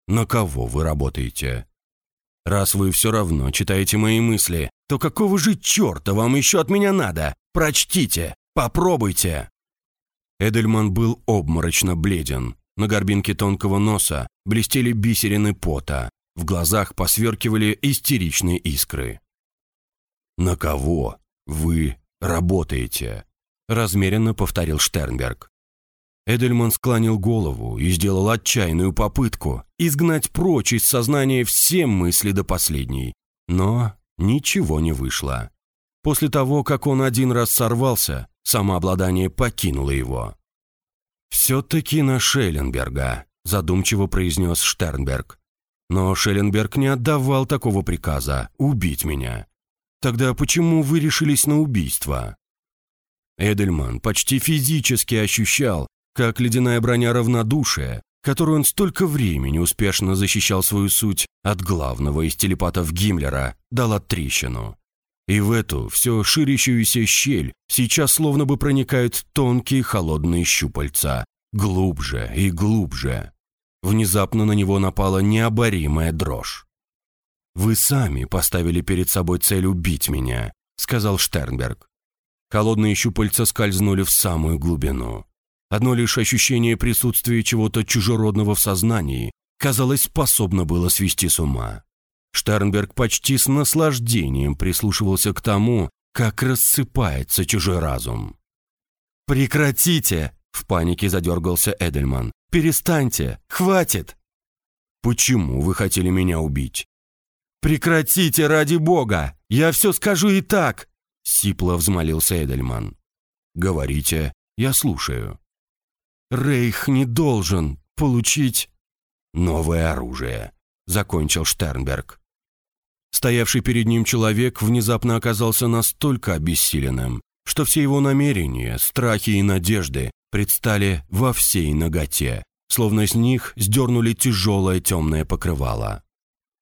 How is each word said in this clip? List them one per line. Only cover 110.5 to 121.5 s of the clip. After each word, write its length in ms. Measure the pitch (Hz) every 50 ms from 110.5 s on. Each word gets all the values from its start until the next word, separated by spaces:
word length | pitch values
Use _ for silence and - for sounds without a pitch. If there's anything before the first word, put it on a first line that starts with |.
| 220 202 165 135 107 - - - _ _ _ _ _ _ - -
сипло 460 | - - - 101 95 - 92 90 87
взмолился 680 | 87 82 - 98 87 82 80 80 80 - - 98 85 78
Эдельман. 540 | 67 64 65 65 64 60 57 52 50 - - _ _ _ _ _ _ _ _ _ _ _
«Говорите, 800 | - 87 95 92 78 69 65 69 73 71 - 85 80 78 71 - _ _ _ _ -
я 160 | 113 135 135
слушаю». 640 | - - 143 87 71 - - 65 60 53 50 50 - _ _ _ _ _ _ _ _ _ _ _ _ _ _ _ _ _ _
«Рейх 560 | 127 127 123 139 143 127 120 120 107 - - -
не 180 | 139 131 135
должен 720 | 123 117 117 165 147 127 107 92 82 95 90 80 73 69 - - _ _
получить...» 760 | - 151 143 123 120 117 - - 151 147 127 117 - - - _ _ _ _ _ _ _ _ _ _ _ _ -
«Новое 580 | 80 90 90 80 78 80 76 82 82 80 80
оружие», 640 | 78 65 62 60 64 65 65 62 60 55 53 52 - _ _ _ _ _ _ -
закончил 580 | 90 104 101 - - 85 78 73 - 85 78
Штернберг. 760 | -